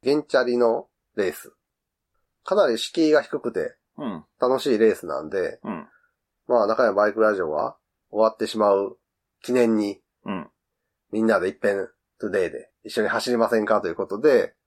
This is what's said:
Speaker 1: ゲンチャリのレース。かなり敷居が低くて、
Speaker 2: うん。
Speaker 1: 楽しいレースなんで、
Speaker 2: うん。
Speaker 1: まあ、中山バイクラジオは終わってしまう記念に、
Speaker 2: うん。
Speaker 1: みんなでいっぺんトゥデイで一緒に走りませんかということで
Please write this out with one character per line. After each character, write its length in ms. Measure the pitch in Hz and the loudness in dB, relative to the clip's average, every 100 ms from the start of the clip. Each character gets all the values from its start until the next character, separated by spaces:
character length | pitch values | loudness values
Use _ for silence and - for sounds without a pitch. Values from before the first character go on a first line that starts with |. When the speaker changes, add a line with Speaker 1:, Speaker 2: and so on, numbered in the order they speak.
Speaker 1:
ゲ 120 | 117 | 0
ン 80 | 147 | -2
チ 140 | 147 139 | 0 0
ャ 80 | |
リ 140 | 123 120 | 0 2
の 280 | 120 120 - _ _ - | 2 0 -6 _ _ -4
レ 120 | 95 | -4
ー 40 | |
ス。 200 | - - _ _ _ _ _ _ _ _ _ | -4 -16 _ _ _ _ _ _ _ _ _
か 100 | - | -4
な 140 | 196 165 | 2 2
り 100 | 113 | 0
敷 300 | - - 156 | -4 0 4
居 40 | |
が 100 | 151 | 4
低 180 | - 147 | 2 -6
く 120 | 123 | -6
て、 240 | 101 76 - _ - | -4 -6 -8 _ -12
Speaker 2:
う 60 | |
ん。 200 | 139 87 - _ | -10 -10 -14 _
Speaker 1:
楽 200 | 127 131 | 0 0
し 140 | 147 | 0
い 40 | 110 | 4
レ 140 | 110 | 4
ー 20 | |
ス 120 | 95 87 | 2 -4
な 160 | 69 | -8
ん 80 | 78 | -6
で、 280 | 95 87 - | -4 -4 -6
Speaker 2:
う 60 | - | -12
ん。 180 | 90 - _ _ _ _ _ _ | -12 -14 _ _ _ _ _ _
Speaker 1:
ま 160 | 120 | 0
あ、 40 | 104 | 2
中 180 | 110 | 2
山 100 | 120 | 2
バ 140 | 98 104 | 2 0
イ 40 | |
ク 80 | 107 | 2
ラ 140 | 107 | 2
ジ 80 | 104 | 2
オ 80 | 85 | -2
は 260 | 76 113 - _ _ _ | -4 -6 -8 _ _ _
終 100 | 104 | 0
わ 100 | 110 | 0
っ 60 | - | 0
て 100 | 107 | -6
し 120 | 110 | 0
ま 140 | 104 | 4
う 260 | 98 98 - _ _ _ _ | 4 0 -8 _ _ _ _
記 100 | - | -2
念 240 | 123 117 110 | 2 2 2
に、 240 | 101 101 _ _ | 0 -6 _ _
Speaker 2:
う 60 | - | -10
ん。 200 | 95 - _ _ _ _ _ _ | -10 -12 _ _ _ _ _ _
Speaker 1:
み 100 | 107 | -2
ん 40 | 110 | 2
な 140 | 104 | 2
で 80 | 92 | 0
い 40 | |
っ 20 | |
ぺ 180 | - 107 | -2 -2
ん 160 | 98 95 _ _ _ | -2 -6 _ _ _
ト 80 | 104 | -4
ゥ 20 | |
デ 160 | 98 87 | -2 -2
イ 40 | |
で 200 | - - _ | -4 -18 _
一 60 | 107 | -10
緒 120 | - | -4
に 60 | 107 | -2
走 220 | 110 127 | -2 -2
り 60 | 120 | 0
ま 120 | 113 | 2
せ 100 | 113 | 0
ん 60 | 104 | 2
か 140 | 107 | 0
と 80 | 92 | 0
い 40 | |
う 20 | |
こ 120 | 82 98 | -6 -6
と 140 | 101 | 0
で 340 | 147 127 - _ | 4 4 2 _